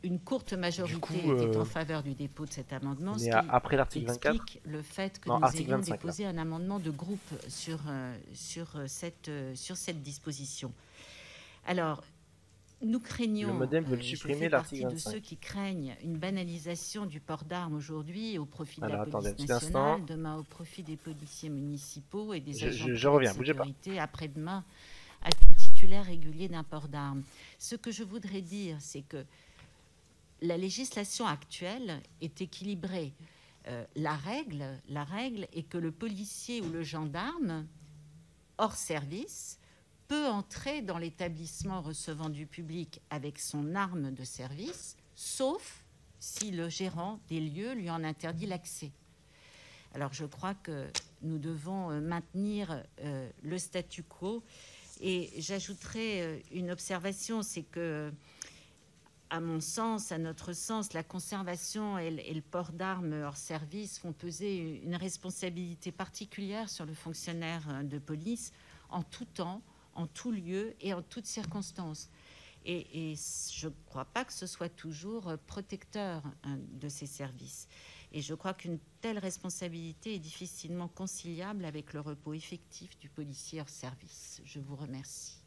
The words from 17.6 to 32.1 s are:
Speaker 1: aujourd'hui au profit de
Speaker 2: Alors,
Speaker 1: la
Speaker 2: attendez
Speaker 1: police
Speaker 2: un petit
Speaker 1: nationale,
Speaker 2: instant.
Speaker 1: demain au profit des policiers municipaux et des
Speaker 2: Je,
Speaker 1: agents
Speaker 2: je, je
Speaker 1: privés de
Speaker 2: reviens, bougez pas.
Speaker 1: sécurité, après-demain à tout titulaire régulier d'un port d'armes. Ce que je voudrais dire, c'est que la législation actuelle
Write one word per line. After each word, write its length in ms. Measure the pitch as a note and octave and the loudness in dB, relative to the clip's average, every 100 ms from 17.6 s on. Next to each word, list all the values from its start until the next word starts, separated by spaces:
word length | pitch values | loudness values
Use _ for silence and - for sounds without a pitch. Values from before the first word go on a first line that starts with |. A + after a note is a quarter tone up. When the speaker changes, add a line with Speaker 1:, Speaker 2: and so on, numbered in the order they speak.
| E3+ D3+ | -8 -8
Speaker 1:
aujourd'hui 640 | C#3+ D#3 D3+ F3+ A3+ F#3+ | -8 -12 -10 -10 -8 -8
au 60 | C#3+ | -10
profit 360 | - D#3 - | -12 -14 -10
de 40 | - | -8
Speaker 2:
Alors, 120 | G2+ | -6
Speaker 1:
la 60 | |
Speaker 2:
attendez 280 | G#2+ G#2+ G#2 | -6 -4 -6
Speaker 1:
police 120 | G#2 | -6
Speaker 2:
un 20 | C#3+ | -4
petit 200 | A#2+ - | -4 -2
Speaker 1:
nationale, 260 | C3+ C#3 | 0 0
Speaker 2:
instant. 140 | D#3+ D#3 | 0 -4
Speaker 1:
demain 320 | D#3+ D#3+ D#3 | -8 -8 -10
au 60 | |
profit 380 | D3 - E3 - | -14 -18 -18 -16
des 160 | D#3 D#3 | -14 -14
policiers 520 | E3 D3 D3 - D#3+ | -14 -16 -16 -14 -10
municipaux 840 | C#3+ C#3+ C#3+ - - C#3+ G3+ G#3+ | -8 -8 -10 -12 -18 -12 -10 -8
et 60 | F#3 | -10
des 140 | C#3 | -10
Speaker 2:
Je, 140 | B2+ A2+ | -6 -6
Speaker 1:
agents 200 | A#2 A#2+ | -4 -6
Speaker 2:
je, 60 | A#2+ | -2
je 20 | |
Speaker 1:
privés 40 | |
de 60 | C3+ | 2
Speaker 2:
reviens, 240 | C#3+ B2 G2 | 4 2 0
bougez 180 | C3 | -4
pas. 100 | C#3 C#3 | -2 -4
Speaker 1:
sécurité, 340 | C3+ - F#3+ | -8 -10 -8
après-demain 640 | D3+ - D#3 C#3+ D#3+ G3 F3+ - - - - - | -8 -8 -12 -10 -8 -10 -10 -20 -20 -20 -20 -8
à 60 | - | 4
tout 240 | - - - | 12 12 12
titulaire 480 | - - F#3+ G3 F#3 | 12 12 12 12 8
régulier 440 | E3+ D#3 D#3 F#3 | 2 0 -2 -6
d'un 140 | E3 | -6
port 240 | D#3 D#3 C#3+ | -8 -10 -10
d'armes. 360 | D3 C#3+ C#3 C#3 - - - | -8 -8 -8 -10 -18 -20 -16
Ce 180 | - A3+ | -14 -12
que 140 | A#3 | -10
je 140 | G#3 | -10
voudrais 380 | G#3+ A3 G3 F#3+ | -10 -12 -10 -10
dire, 360 | E3+ G3+ F#3+ D3+ | -10 -10 -8 -10
c'est 220 | C#3+ - | -12 -16
que 240 | C#3 D3 C#3 - - - - - - - - - - - | -14 -16 -16 -20 -20 -20 -20 -20 -20 -20 -20 -20 -20 -8
la 140 | E3+ E3+ | -4 -4
législation 680 | F#3+ F#3+ C4 A3 G3+ - A3 | -4 -8 -8 -8 -10 -6 -6
actuelle 760 | D3 - - F3+ A#3 A#3 D3+ - | -6 -10 -12 -10 -10 -10 -12 -14